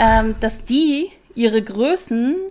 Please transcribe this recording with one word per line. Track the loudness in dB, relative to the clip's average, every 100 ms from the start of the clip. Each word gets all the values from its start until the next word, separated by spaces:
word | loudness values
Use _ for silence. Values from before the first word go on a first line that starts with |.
Ähm, | 4 4 2 -2
dass | -4 -6
die | -2 0 2 0 -4 -10 _ -2
ihre | 0 0
Größen | -2 -2 0 0 -2 -2 0 -2 -6